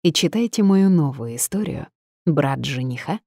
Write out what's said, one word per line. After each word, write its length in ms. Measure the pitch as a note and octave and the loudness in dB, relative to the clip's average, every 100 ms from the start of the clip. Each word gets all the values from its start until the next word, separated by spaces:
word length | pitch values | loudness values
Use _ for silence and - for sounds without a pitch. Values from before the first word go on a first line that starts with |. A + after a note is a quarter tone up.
и 80 | F3 | 2
читайте 500 | - F3 A3 A#3 - | 2 0 0 -2 2
мою 280 | G3+ G3 G3 | 4 6 6
новую 480 | F3+ C#3+ C3 A#2 A#2+ | 4 2 -2 -10 -6
историю 500 | - G3 G#3+ B2 - _ _ _ | -6 -4 -4 -6 -10 _ _ _
«Брат 400 | - C#3+ C#3 C3+ | 0 2 0 -2
жениха. 560 | B2+ C3 B2+ A#2+ - G3+ | -4 -4 -4 -6 -6 -6